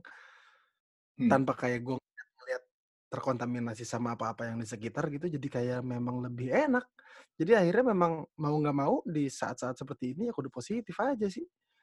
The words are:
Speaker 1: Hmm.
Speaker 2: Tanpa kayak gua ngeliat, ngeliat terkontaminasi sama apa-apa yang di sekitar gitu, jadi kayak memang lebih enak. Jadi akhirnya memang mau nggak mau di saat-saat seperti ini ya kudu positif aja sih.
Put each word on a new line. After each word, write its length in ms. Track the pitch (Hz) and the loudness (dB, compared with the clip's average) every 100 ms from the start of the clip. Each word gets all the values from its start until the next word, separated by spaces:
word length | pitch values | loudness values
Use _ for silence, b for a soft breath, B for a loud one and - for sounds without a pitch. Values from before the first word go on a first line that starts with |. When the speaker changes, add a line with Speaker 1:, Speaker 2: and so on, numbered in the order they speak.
| B B B B B B B B _ _ _ - | B B B B B B B B _ _ _ 0
Speaker 1:
Hmm. 100 | 120 | 4
Speaker 2:
Tanpa 240 | 135 131 | 4 4
kayak 300 | - 123 120 | 0 -2 -2
gua 160 | 123 131 | -4 -8
ngeliat, 300 | _ - - | _ -20 -20
ngeliat 300 | _ - 127 _ _ _ _ - | _ -8 -8 _ _ _ _ -10
terkontaminasi 720 | 120 135 123 123 123 117 113 | -6 -4 -2 -2 -4 -4 -8
sama 320 | 117 117 120 113 | -6 -4 -4 -4
apa-apa 320 | 113 - 117 | -4 -4 -6
yang 100 | 113 | -6
di 80 | 110 | -8
sekitar 460 | 110 110 147 156 | -8 -8 -4 -4
gitu, 160 | 143 175 | -2 -2
jadi 200 | 147 139 | -2 -2
kayak 300 | 127 123 123 | 0 0 0
memang 420 | 127 120 120 123 | -2 -2 -2 -2
lebih 240 | 123 123 127 | -4 -4 2
enak. 400 | 214 302 247 - _ B B B - | 4 6 2 0 _ B B B -2
Jadi 160 | 165 | 4
akhirnya 380 | 226 175 196 254 | 6 6 6 4
memang 320 | 190 175 160 - - | 4 4 2 -6 -4
mau 180 | 147 151 | 0 2
nggak 220 | 147 143 | 2 2
mau 260 | 139 180 | 2 2
di 240 | - 151 139 | 0 -2 -2
saat-saat 480 | - 85 120 127 123 | -2 -6 -4 -6 -6
seperti 400 | 131 127 127 147 | -8 -6 -6 -4
ini 160 | 233 | -4
ya 20 | |
kudu 140 | - 135 | -4 -6
positif 480 | 123 - 233 220 175 | -8 -6 -6 -6 -2
aja 320 | 247 240 202 | -2 0 -2
sih. 160 | 185 349 _ _ _ | -4 -12 _ _ _